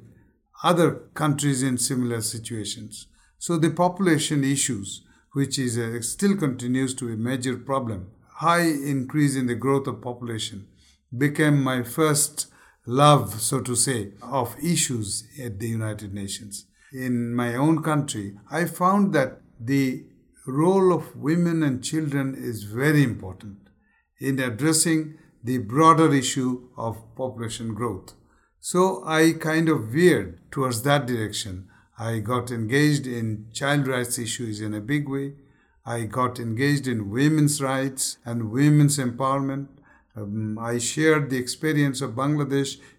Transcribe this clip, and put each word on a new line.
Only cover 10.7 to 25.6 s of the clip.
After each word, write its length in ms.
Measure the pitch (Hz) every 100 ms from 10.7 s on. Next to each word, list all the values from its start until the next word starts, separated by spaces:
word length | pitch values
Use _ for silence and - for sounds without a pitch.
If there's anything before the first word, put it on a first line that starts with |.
| _ _ _ _ 120
became 460 | 143 147 151 147
my 200 | 131 127
first 640 | 120 - 156 147 - - - _ _ _ -
love, 540 | 127 147 143 101 110
so 220 | - 135
to 140 | 120 120
say, 360 | 143 120 98 -
of 340 | 120 135 117 -
issues 640 | 170 156 - 117 98 - - -
at 180 | 120 98
the 80 | 117
United 460 | 113 110 107 107
Nations. 520 | 101 98 - 104 - - _ _
In 420 | 131 127 120 120
my 220 | 120 120 120
own 260 | 147 160
country, 520 | 160 151 123 110 101 - -
I 140 | 151 170
found 480 | - 180 202 190
that 280 | 151 131 - _ _
the 460 | 117 139 131 127 - _ _ _ -
role 440 | 135 170 196 185
of 240 | 160 - 123
women 480 | 127 170 175 165
and 200 | 151 123
children 520 | - 156 151 139 135 127
is 260 | 123 107
very 400 | 104 113 143 151
important 680 | 131 101 95 90 104 92 - _ _ _ _ _
in 200 | 131 135
addressing 800 | 127 107 151 156 175 160 156 - _ _
the 180 | 117 131